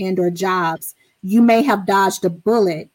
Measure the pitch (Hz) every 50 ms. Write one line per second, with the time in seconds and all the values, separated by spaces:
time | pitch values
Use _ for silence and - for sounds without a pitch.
0 | 190 190 190 180 180 180 175 170 190 190 185 180 175 170 165 165 - - - _
1 | _ _ _ _ - 185 202 233 233 233 226 226 302 277 214 202 185 180 196 196
2 | 196 - - - - 180 170 160 - 208 226 233 202 185 160 151 - -